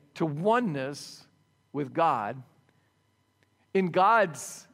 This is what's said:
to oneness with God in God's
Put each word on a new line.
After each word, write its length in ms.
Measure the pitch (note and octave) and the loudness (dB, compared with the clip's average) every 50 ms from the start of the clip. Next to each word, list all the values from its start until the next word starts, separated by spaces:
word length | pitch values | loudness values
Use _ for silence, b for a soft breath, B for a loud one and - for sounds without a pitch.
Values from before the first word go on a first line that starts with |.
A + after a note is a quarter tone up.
| _ _ - | _ _ -6
to 100 | - E3 | -4 -4
oneness 1000 | D#3+ C#3+ D3 F3 G#3+ A3+ B3 B3 F#3+ D3 C3+ C3 C#3 C#3+ - - - - - - _ _ _ _ _ _ _ _ _ | -2 -2 -2 0 2 2 2 2 0 -2 -4 -6 -6 -8 -10 -14 -16 -20 -20 -20 _ _ _ _ _ _ _ _ _
with 200 | - C#3 D3 B2+ | -8 -6 -6 -4
God 480 | A#2+ D#3+ E3 E3 C#3 A#2 G#2 G#2 B2+ C3+ B2 - _ _ _ _ _ _ _ _ _ _ _ _ _ _ _ _ _ _ _ _ _ _ _ _ - | 0 2 2 2 2 0 -2 -4 -6 -10 -14 -20 _ _ _ _ _ _ _ _ _ _ _ _ _ _ _ _ _ _ _ _ _ _ _ _ 0
in 140 | G3 F#3+ F3 | 0 0 2
God's 800 | D3+ F3+ F#3 G#3 A3+ A3+ G3+ F3 C#3+ C3 - - - - - _ | 2 4 4 6 6 4 2 0 -2 -8 -14 -16 -16 -18 -20 _